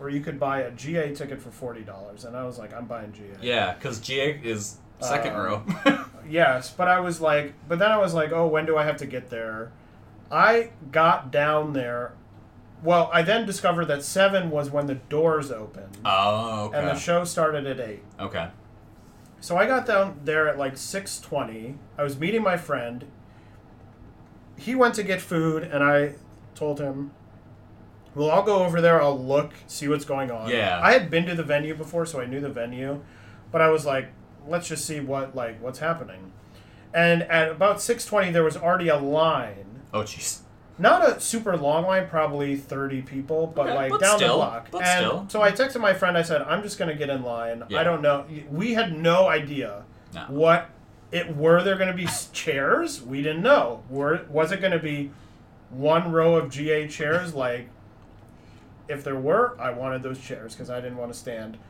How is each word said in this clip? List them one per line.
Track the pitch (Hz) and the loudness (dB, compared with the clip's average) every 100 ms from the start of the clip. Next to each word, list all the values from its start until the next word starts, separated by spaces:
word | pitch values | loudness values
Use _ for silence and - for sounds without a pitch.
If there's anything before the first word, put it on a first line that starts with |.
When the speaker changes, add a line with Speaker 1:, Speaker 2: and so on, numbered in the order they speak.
Speaker 1:
or | 139 | -6
you | 143 | -6
could | 156 135 | -6 -4
buy | 139 135 | -2 -2
a | 123 | -4
G | 120 139 170 | -8 -6 -4
A | 147 143 | -4 -6
ticket | 139 117 | -10 -12
for | 120 | -14
forty | - 123 117 | -12 -12 -12
dollars, | 104 98 101 107 123 | -14 -14 -16 -16 -14
and | 123 | -10
I | 127 | -10
was | 120 | -10
like, | 107 | -14
"I'm | 110 117 | -12 -10
buying | 117 104 | -10 -12
G | 104 101 98 | -16 -18 -8
A." | |
Speaker 2:
Yeah, | 120 117 95 87 | -2 0 0 -2
'cause | 131 110 | -6 -8
G | - 135 | -6 -2
A | 143 147 | -2 -2
is | 117 107 104 - - - | -4 -6 -6 -14 -20 -10
second | 123 135 113 | -4 -2 -2
Speaker 1:
Uh, | 104 95 104 147 165 277 | -4 -4 -4 -4 0 2
Speaker 2:
row. | - - - | 2 -2 -16
<laughs> | 156 | -4
Speaker 1:
yes, | 165 147 127 - - | 2 4 2 -4 -2
but | 180 | 2
I | 180 | 4
was | 175 165 | 2 0
like, | 156 147 143 - 147 | 2 2 0 -8 -4
but | 170 | 2
then | 208 | 4
I | 214 | 4
was | 185 | 2
like, | 165 151 | 2 0
"Oh, | 165 170 | 2 2
when | 156 160 | 2 2
do | 156 | 2
I | |
have | 151 143 | 2 -2
to | 139 | -6
get | 127 - | -10 -8
there?" | 113 110 110 117 - - - - - - | -10 -8 -8 -12 -16 -20 -20 -20 -20 -4
I | 151 208 233 226 - 135 | 2 4 4 2 -8 -2
got | 160 165 170 131 | 4 4 4 0
down | 143 151 151 151 | 0 2 2 0
there. | 139 120 120 120 - - - - - - - | -4 -4 -6 -8 -12 -20 -20 -20 -20 -20 -6
Well, | 160 175 165 | 4 4 4
I | 170 | 2
then | 170 226 196 | 2 2 0
discovered | 185 180 170 156 | 0 0 2 0
that | 143 | -2
seven | 139 190 196 196 170 | -2 4 4 4 0
was | 151 139 | -2 -2
when | 143 143 | -2 -2
the | 123 | -4
doors | - 147 165 156 139 | -4 2 2 2 -2
opened. | 113 107 - 98 101 | -8 -10 -16 -18 -8
Speaker 2:
Oh, | 107 95 101 107 113 110 104 | 0 2 4 2 -2 -4 -4
okay. | 147 | -2
Speaker 1:
And | - | -2
the | 143 | -2
show | 175 175 | 0 0
started | 175 - 156 147 135 | 0 0 0 0 -6
at | 131 | -8
eight. | 113 101 - - | -8 -12 -16 -12
Speaker 2:
Okay. | 95 92 85 - - - - - - - - - | -8 -6 -8 -12 -20 -20 -20 -20 -20 -20 -20 -16
Speaker 1:
So | - 175 | -2 2
I | 226 | 4
got | 262 - | 2 2
down | 196 190 147 | 2 2 -2
there | 143 156 151 | -2 2 2
at, | 139 | 0
like, | 135 131 | -4 -6
six | - 196 190 - | -8 -8 -8 -12
twenty. | - 143 117 110 117 147 - - | -6 -6 -6 -8 -12 -14 -12 -4
I | |
was | 143 135 | -4 -2
meeting | 170 226 | 0 2
my | 202 170 | 2 0
friend. | 160 131 120 123 - - - - - - - - - - - - - - - - | -2 -4 -4 -10 -14 -20 -20 -20 -20 -20 -20 -20 -20 -20 -20 -20 -20 -20 -20 -12
He | - 262 | -4 4
went | 240 233 | 4 2
to | |
get | 190 185 | -2 -4
food, | - 165 160 156 | -2 0 0 -2
and | 160 143 | -2 2
I | 143 147 143 - - - - - | 4 4 2 -4 -20 -20 -18 -6
told | 151 143 | -4 -4
him, | 139 135 143 - - - - - - - - - - 143 | -6 -6 -10 -14 -20 -20 -20 -20 -20 -20 -20 -20 -12 -2
"Well, | 151 | 2
I'll | 180 | 4
go | 202 196 | 4 4
over | 180 170 | 4 4
there, | 170 165 | 6 8
I'll | 143 131 | 6 2
look, | 127 143 151 - - | 2 2 0 -6 -16
see | - 143 | -6 -2
what's | 147 143 | -2 -2
going | 135 131 | -4 -4
on." | 117 113 | -4 -2
Speaker 2:
Yeah. | 120 98 87 | 0 0 2
Speaker 1:
I | 190 | 4
had | 254 170 | 4 4
been | 165 175 | -2 -2
to | 170 | -4
the | |
venue | 147 147 156 156 | -2 -2 -2 -8
before, | 156 170 160 | -6 -4 -4
so | 139 | -6
I | 123 | -6
knew | 135 | -6
the | 143 | -6
venue. | 120 117 127 135 143 - - - - - | -6 -8 -6 -8 -8 -12 -20 -20 -20 -4
But | 165 | 4
I | 160 | 4
was | 160 147 | 4 2
like, | 131 - - - - 143 | -2 -4 -14 -20 -18 -6
"Let's | 170 - | -4 -4
just | 156 - | -8 -6
see | 151 | -6
what, | 135 135 131 127 | -4 -4 -6 -6
like, | 117 107 | -8 -8
what's | 123 123 | -12 -6
happening." | 160 165 104 95 92 - - - - - - | -4 -4 -6 -16 -18 -20 -20 -20 -20 -20 -4
And | 165 170 170 | 2 4 4
at | - 165 160 | 4 2 2
about | 156 202 202 | 2 2 2
six | - 233 - | -2 -4 0
twenty, | 208 180 | 0 2
there | 170 | 2
was | 160 151 | 2 2
already | 170 180 170 | 0 2 2
a | 147 | 2
line. | 139 156 160 143 110 98 98 127 - | 2 2 4 2 -2 -10 -16 -18 -6
Speaker 2:
Oh, | - | -4
jeez. | 110 - - - - - - - | -4 -8 -10 -10 -14 -20 -18 2
Speaker 1:
Not | 208 359 302 | 4 6 4
a | - | 2
super | - 226 214 170 | -2 -4 -2 0
long | 143 160 185 | 2 2 2
line, | 190 175 | 0 0
probably | 165 151 143 143 139 | 0 0 0 -2 -4
thirty | - 139 139 131 | -6 -6 -4 -6
people, | 131 135 139 160 160 | -8 -8 -4 -2 -2
but, | - 143 | 0 0
Speaker 2:
Okay, | 139 | 0
Speaker 1:
like, | 135 | 0
Speaker 2:
but | 415 | 2
Speaker 1:
down | 190 - | 4 6
Speaker 2:
still, | - - | 4 4
Speaker 1:
the | - | 0
block. | 117 - | -4 -8
Speaker 2:
but | 180 | -2
Speaker 1:
And | 180 180 - | 2 2 2
Speaker 2:
still. | 175 - | -2 -2
Speaker 1:
so | 214 | 2
I | 202 | 4
texted | 202 269 254 | 4 -2 0
my | 208 | 2
friend, | 185 185 175 | 2 2 2
I | |
said, | 165 151 | 2 0
"I'm | 143 175 | 0 -2
just | 208 - | -4 -6
gonna | 170 147 | -4 -4
get | 139 | -4
in | 135 | -4
line." | 123 117 117 117 - | -4 -6 -6 -6 -4
Speaker 2:
Yeah. | 127 | 0
Speaker 1:
I | |
don't | 170 165 | 2 2
know. | 147 143 143 151 147 | 2 2 -2 -12 -8
We | 151 233 226 | -4 0 0
had | 208 156 | 0 0
no | 165 175 185 | 4 6 6
idea | 156 143 139 110 101 - - - | 4 0 -6 -6 -8 -16 -20 -16
Speaker 2:
No. | - - | -12 -6
Speaker 1:
what | 143 160 170 - - - - - | 2 6 6 2 -16 -20 -20 -8
it, | 170 170 147 | -6 -4 0
were | 160 175 | 6 6
there | 190 190 | 4 0
gonna | 185 | 0
be | 185 170 | -2 -4
s-, | - - | -6 -8
chairs? | - 165 139 143 233 339 - | -8 -4 0 2 2 0 -6
We | 120 139 | -8 -4
didn't | 151 160 | -4 0
know. | 226 277 120 107 110 | 4 4 4 -4 -8
Were, | 135 143 165 - | -4 0 -2 -2
was | 147 160 | 0 0
it | 190 | 0
gonna | 185 165 | 0 0
be | 156 147 139 - - - - - - | -2 -4 -6 -10 -20 -20 -20 -20 -18
one | 127 143 165 175 | -2 2 2 2
row | 165 165 165 | 4 6 4
of | 139 | 2
G | 135 151 | -4 0
A | 151 151 | 0 -2
chairs? | - 151 170 175 143 | -4 0 0 -2 -4
Like, | 127 123 - - - - - - - - - - - - - | -4 -4 -8 -18 -20 -20 -20 -20 -20 -20 -20 -20 -20 -18 -10
if | 139 | -8
there | 139 135 | -6 -4
were, | 135 202 240 - | 2 2 2 -2
I | 127 | -6
wanted | 123 131 131 | -4 -4 -6
those | 131 131 | -6 -10
chairs | - 120 113 - | -10 -12 -12 -14
'cause | 120 | -10
I | 123 | -8
didn't | 123 123 | -8 -8
wanna | 120 | -10
stand | 117 - 113 110 - - | -10 -10 -10 -10 -14 -20